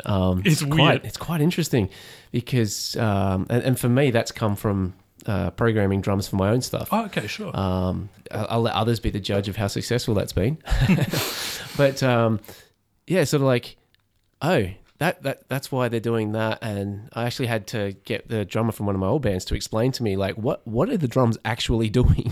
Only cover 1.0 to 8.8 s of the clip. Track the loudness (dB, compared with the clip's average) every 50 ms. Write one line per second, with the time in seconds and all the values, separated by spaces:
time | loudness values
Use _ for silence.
1 | 0 -6 -10 -8 -6 -4 0 2 2 2 2 0 0 2 2 2 2 0 -2 -10
2 | -18 -20 -20 -20 -14 -6 -4 -4 -2 0 2 2 2 2 0 -4 -6 -6 -2 -2
3 | 0 2 2 2 2 2 0 0 0 0 0 2 2 2 0 2 2 2 4 4
4 | 4 4 2 0 -2 -2 -4 -2 -2 -2 -2 0 0 0 0 0 -2 -2 -4 -10
5 | _ _ _ -10 -6 -4 -2 -2 -2 -2 -2 0 0 2 2 2 2 2 2 0
6 | 0 0 0 0 0 -2 0 2 2 2 2 2 0 -2 -4 -6 -4 -2 -2 -2
7 | -2 -2 -4 -6 -4 -4 -8 -8 -8 -6 -4 -2 -2 0 0 0 0 -2 -2 -4
8 | -6 -10 -14 -18 -16 -10 -6 -6 -4 -2 0 0 0 0 0 0